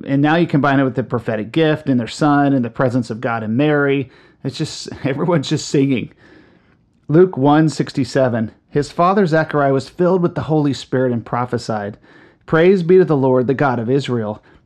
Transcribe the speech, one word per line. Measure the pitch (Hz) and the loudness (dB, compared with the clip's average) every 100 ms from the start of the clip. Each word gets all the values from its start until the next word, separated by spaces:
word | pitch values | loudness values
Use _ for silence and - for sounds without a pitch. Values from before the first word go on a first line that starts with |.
| - | -4
and | 139 | 0
now | 147 165 | 2 2
you | 165 | 0
combine | 151 139 139 | 0 2 2
it | |
with | 135 127 | 0 -2
the | |
prophetic | 113 123 117 107 104 | -4 -6 -4 -6 -4
gift | 160 160 151 - | 0 0 0 -2
and | 127 | -2
their | 110 | -2
son | - 151 143 143 | -2 0 2 2
and | 139 | 0
the | 120 | -2
presence | - 135 127 117 | -2 0 0 -4
of | 110 | -6
God | 127 117 | -6 -4
and | 107 113 | -4 0
Mary. | 151 147 143 139 135 - - _ | 2 2 0 0 -4 -12 -20 _
It's | 135 - | -10 -8
just, | 156 - - - | -8 -8 -14 -8
<laughs> | 135 | -6
everyone's | 135 165 175 131 | -4 0 0 0
just | 151 - | -4 -2
singing. | 156 135 123 - - - - _ _ _ _ _ _ - | 0 0 0 -4 -14 -20 -20 _ _ _ _ _ _ 0
Luke | 151 185 156 | 4 4 4
one | 135 151 160 | 2 4 2
sixty-seven, | 139 151 - 123 139 131 117 113 - _ | 0 -4 -4 -2 0 0 0 -4 -8 _
his | 147 139 | -4 -4
father | - 175 202 185 | 0 2 2 2
Zechariah | 160 156 147 139 | 0 0 0 2
was | 135 131 | 0 -4
filled | - 175 185 | -2 0 2
with | 170 - | 0 -4
the | |
Holy | 127 156 147 | -2 0 0
Spirit | 127 - 135 131 | -2 -4 -2 0
and | 120 110 | -2 -4
prophesied, | 120 123 120 - 110 104 104 _ - - _ - | -6 -4 -6 -6 -6 -8 -12 _ -20 -20 _ -2
"Praise | 160 175 196 | 4 4 4
be | 165 185 | 4 4
to | 175 | 4
the | 147 | 2
Lord, | 131 127 123 | 2 2 2
the | |
God | 131 147 120 | 0 0 0
of | 113 | -2
Israel, | 139 135 120 104 107 _ _ | -2 -2 -4 -4 -8 _ _